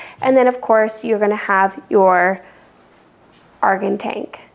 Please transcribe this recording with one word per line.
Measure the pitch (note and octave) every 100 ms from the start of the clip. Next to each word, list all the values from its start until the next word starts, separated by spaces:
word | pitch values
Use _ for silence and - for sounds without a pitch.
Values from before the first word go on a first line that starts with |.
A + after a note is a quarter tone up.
| - -
And | C4 C4
then | B3
of | B3
course, | - A3 A3 G#3+
you're | A#3 G#3
gonna | G#3 G#3+
have | - F#3+ G3 - -
your | G#3 F#3+ F3+ F3+ F#3+ - - _ _ _ _ _ _ _ _ _ _
argan | - F#3+ G3+ G3+
tank. | A3+ G#3 - - -